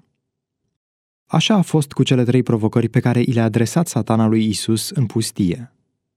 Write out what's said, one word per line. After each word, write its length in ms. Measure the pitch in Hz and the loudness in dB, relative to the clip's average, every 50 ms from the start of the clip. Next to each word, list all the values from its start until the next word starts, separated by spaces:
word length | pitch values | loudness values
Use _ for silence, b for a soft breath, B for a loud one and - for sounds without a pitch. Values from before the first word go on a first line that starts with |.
| _ _ _ _ _ _ _ _ _ _ _ _ _ _ _ _ _ _ _ _ _ _ _ _ _ | _ _ _ _ _ _ _ _ _ _ _ _ _ _ _ _ _ _ _ _ _ _ _ _ _
Așa 280 | - - 160 - - 226 | -2 -2 0 2 2 2
a 60 | 202 | 2
fost 300 | 165 - - 156 139 - | 0 2 0 -2 -2 -2
cu 120 | - - 131 | -2 -2 0
cele 200 | - 135 127 123 | 2 2 0 2
trei 200 | 113 120 127 120 | 2 2 0 2
provocări 460 | - 120 110 104 107 - 123 113 113 | 2 0 0 0 0 0 0 0 0
pe 100 | - 131 | 0 0
care 220 | - 123 117 120 | 0 2 0 0
i 100 | 120 - | 0 0
le-a 120 | 123 117 113 | 0 0 0
adresat 440 | 113 107 113 117 110 - 165 170 | 2 2 0 0 0 0 -2 -2
Satana 400 | - - 127 104 - 113 110 113 | -2 -2 -4 -2 0 2 2 2
lui 200 | 110 110 113 110 | 2 2 2 0
Isus 420 | 110 107 - - - 110 107 - - | 0 -2 -4 -2 -2 -2 -2 -2 -4
în 160 | - 156 127 | -4 -2 -2
pustie, 680 | 101 - 117 110 - - - 104 90 85 - 120 - _ _ _ _ _ _ _ _ _ | -2 -2 -4 -4 -4 -2 -2 -2 -2 -2 -4 -8 -16 _ _ _ _ _ _ _ _ _